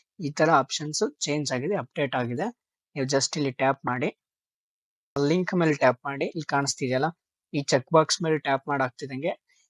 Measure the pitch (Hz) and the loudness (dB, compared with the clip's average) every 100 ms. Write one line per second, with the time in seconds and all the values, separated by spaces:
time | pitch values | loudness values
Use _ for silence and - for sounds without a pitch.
0 | _ - 151 - 160 151 139 - 151 151 | _ -10 -8 0 4 4 2 -4 -6 -2
1 | 220 - - 147 139 127 147 208 127 - | -4 -4 -4 -2 -2 -4 -2 -4 -4 -4
2 | 139 127 120 123 208 - _ _ _ 151 | -2 -2 -2 -2 -4 -6 _ _ _ -6
3 | 135 139 - 160 139 131 131 135 127 123 | 0 0 0 -2 -4 0 0 0 -2 -2
4 | 151 - _ _ _ _ _ _ _ _ | -4 -6 _ _ _ _ _ _ _ _
5 | _ - 143 180 180 180 165 143 131 123 | _ -2 2 2 2 2 2 4 4 2
6 | 143 139 180 170 151 139 139 - 131 127 | -4 -4 -4 -4 -2 0 0 -2 -2 0
7 | 151 - _ _ _ 151 139 139 - 160 | -2 -4 _ _ _ -6 0 0 4 2
8 | 156 - 165 156 143 135 - 143 127 - | 4 0 0 0 0 -2 -2 -2 -2 -4
9 | 135 131 165 - _ _ _ | -10 -6 -6 -6 _ _ _